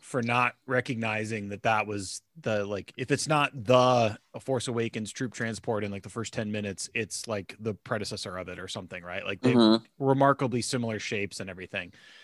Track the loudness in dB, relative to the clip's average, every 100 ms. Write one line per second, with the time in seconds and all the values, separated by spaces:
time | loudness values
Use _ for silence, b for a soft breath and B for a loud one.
0 | -6 -2 0 2 2 0 -2 0 0 -2
1 | -2 -2 -4 -6 -6 -2 2 2 0 -4
2 | -6 -12 _ -8 -2 0 -2 -4 -8 -8
3 | -2 0 2 2 2 -2 6 6 8 6
4 | 4 0 _ -12 -2 -2 0 -2 -2 -4
5 | -8 -4 -6 -4 -6 -4 -2 -2 -2 -6
6 | -10 -8 -6 -4 -4 -2 -4 -6 -6 -4
7 | -4 -6 -6 -6 -6 -8 -6 -6 -4 -4
8 | -4 -8 -8 -8 -10 -10 -10 -10 -10 -12
9 | -8 -8 -6 0 4 8 8 6 2 -2
10 | 2 6 6 4 2 0 -2 -2 -2 -4
11 | -4 -4 -4 -6 -10 -10 -8 -8 -10 b
12 | b b